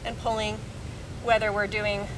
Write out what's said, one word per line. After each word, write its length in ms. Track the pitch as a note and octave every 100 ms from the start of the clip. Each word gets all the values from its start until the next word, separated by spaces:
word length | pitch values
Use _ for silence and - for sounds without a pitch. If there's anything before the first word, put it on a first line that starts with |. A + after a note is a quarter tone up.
and 120 | A#3 A3+
pulling, 400 | A#3 A3 G#3+ A3 - - - - - -
whether 260 | A#3+ A3 G#3+
we're 160 | G3+ G3+
doing 400 | G#3+ G#3 G3+ G3+